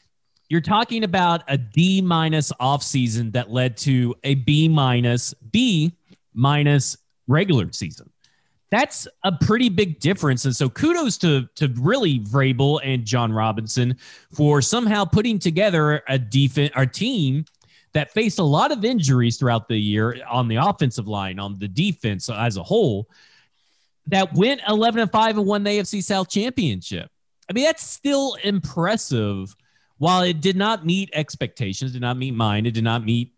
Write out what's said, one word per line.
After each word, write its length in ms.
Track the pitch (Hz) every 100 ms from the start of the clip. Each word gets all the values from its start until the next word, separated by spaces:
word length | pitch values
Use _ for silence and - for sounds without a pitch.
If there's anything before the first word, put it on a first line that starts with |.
| _ _ _ _ -
you're 100 | 165
talking 440 | 165 208 233 226
about 380 | 214 185 175 170 -
a 80 | 139
D 460 | 113 147 180 190
minus 500 | 185 165 160 156 143 -
offseason 720 | 127 143 - 135 120 110 113
that 180 | 120 107
led 280 | 123 127 110
to 360 | 139 127 120 -
a 100 | 143
B 340 | 135 123 147 160
minus 640 | 151 131 120 120 120 -
B 640 | - 110 214 254 170 160 - _ _ _
minus 640 | 110 135 147 147 143 - - _ _ -
regular 460 | 147 196 139 85
season. 380 | - 87 - - _ _ _ _ _ -
That's 380 | 208 294 - - -
a 80 | 190
pretty 380 | 165 - 226 247
big 300 | 180 196 151
difference. 440 | 156 196 147 127
And 100 | 139
so 140 | 120 135
kudos 480 | - 311 349 269 -
to, 300 | 175 139 123
to 140 | - 143 120
really 420 | 139 269 196 131
Vrabel 580 | 101 113 135 123 139 151
and 220 | 135 127 110
John 260 | 123 117
Robinson 640 | 110 110 107 107 - 123 127 - - _
for 260 | - 147 147
somehow 460 | - 233 226 208 185
putting 320 | 214 233 208
together 640 | 175 165 208 165 151 147 -
a 100 | 135
defen-, 540 | 110 135 139 147 147 127
a 100 | 131
team 600 | - 226 247 135 139 156 _ _ _ _
that 180 | 151 143
faced 260 | 220 214 -
a 60 |
lot 260 | 156 151 277
of 140 | 269
injuries 540 | 220 247 139 127 120 110
throughout 280 | 131 117 -
the 120 | 110
year 420 | 104 104 113 123 120
on 200 | 120 117
the 80 | 113
offensive 520 | 165 196 135 - 104
line, 300 | 104 95 92
on 200 | 101 98
the 100 | 101
defense 600 | 92 202 - 113 98 -
as 300 | 107 120 98
a 40 |
whole, 460 | 92 220 170 98 - _ _ _ _ _ _ _ _ _ -
that 260 | 190 190
went 260 | 143 226 269 202
eleven 320 | 214 226 226
and 100 | 220
five 280 | 214 226 214
and 80 | 196
won 180 | 208
the 60 | 202
A 80 | 208
F 60 | 185
C 160 | 208
South 260 | - 196 185
Championship. 840 | 208 240 254 165 95 - 90 - _ _ _ -
I 60 |
mean, 100 | 202
that's 180 | 302 320 -
still 480 | - 277 277 269 196
impressive. 1120 | 196 202 - - 175 214 - 120 104 98 95 - _ _ _ -
While 240 | 156 185
it 180 | 180 160
did 160 | 180 185
not 280 | 208 220
meet 240 | 160 185 196
expectations, 800 | 156 147 - 127 - 101 95 135
did 80 | 127
not 160 | 123 127
meet 180 | 131
mine, 320 | 113 110 104 117
it 60 |
did 100 | 113
not 220 | 113 117
meet 280 | 107 117 123